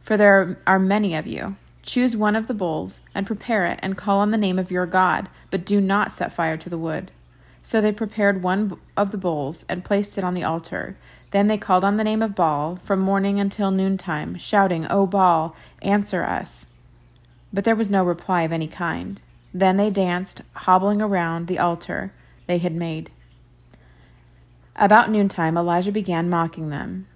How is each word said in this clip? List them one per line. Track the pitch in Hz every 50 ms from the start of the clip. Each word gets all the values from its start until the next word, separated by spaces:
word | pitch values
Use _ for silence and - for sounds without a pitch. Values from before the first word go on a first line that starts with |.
for | _ - 220
there | 202 208 202 196 196 185 175 185 - -
are | - 190 190
many | 190 185 196 214 208 190 165
of | 156 -
you. | - - - - 196 196 - - - - _ -
Choose | - - 254 247 254 233
one | 208 214 208 208
of | 226 220
the | 226 240
bulls | 202 190 170 156 156 180 190 - - - - _
and | - 196
prepare | - 220 202 - - 233 208 175
it | 175 - -
and | - 190 190
call | - - 208 196 196
on | 208 208
the | 220
name | 220 208 190 180
of | 185 180 180
your | 185 180 180
God, | 170 180 185 185 180 - - 202 - - - - -
but | - 185 175
do | - 202 202
not | 196 190 196 208 202 - -
set | - 151 -
fire | - - 165 160 160
to | 156 - 175
the | 170
wood." | 165 165 160 156 - 185 - - - - _ _ _ - - - _
So | - - - 220
they | 208 214
prepared | 208 208 226 208 - 220 208 202 196 190
one | 180 180 185 202 214 202 - - - - _
of | - 208 196
the | 214
bulls | 190 180 180 160 147 139 135 170 - -
and | - 160 180 -
placed | - 202 202 202 - -
it | 202 185
on | 180 180
the | 180 156
altar. | - 165 165 165 - - - - - 190 - - - - - - _
Then | - 202 202
they | 208 214
called | 208 208 - 185 185 185
on | 196 202
the | 214 220
name | 214 214 220
of | 220 214 202
Baal | - 175 160 151 143 147 160 180
from | 180 - - 202 190
morning | 190 190 196 196 190 202 202 202
until | 202 196 - - 202 190
noontime, | 190 190 190 190 196 185 - 180 160 151 151 170 180
shouting, | 175 - - - 202 196 190 175 165 160 -
"O | - 202 196
Baal, | 180 196 196 190 180 170 160 156 165 - - - - - -
answer | - 190 202 208 202 - - 175 -
us." | - 90 - - - - - - - _ - _ - _ _ _ _ _ _ _ _ _ _ _ _
But | - 196 196
there | 233 226
was | 214 226 196
no | 196 196 185
reply | 175 170 170 - - 185 175 165
of | 160 165
any | 165 160 156
kind. | - - 175 165 160 165 180 196 196 - - _ - - _ _ -
Then | 185 185 185 185
they | 196 208 214
danced, | 190 196 190 180 175 180 185 - - - - - _
hobbling | - - - 185 175 190 202 208 208
around | 214 208 202 180 170 165 165 170 170
the | 170 185 -
altar | - 175 170 165 - - 170 - 190 196 - - - - - - -
they | - 180 175
had | 165 175 160
made. | 170 170 165 160 160 156 - - _ - _ - _ - _ _ _ _ _ - - - - - _ - _ - _ _ _ _ - - _ - _ _ _ _
About | - 214 196 208 226 - -
noontime, | 220 208 202 196 - - 165 160 165
Elijah | 170 170 175 170 175 180 202
began | 202 214 196 190 175 165 170 175
mocking | 175 170 165 160 - - 160 151
them. | 147 - - - 180 185 190 - _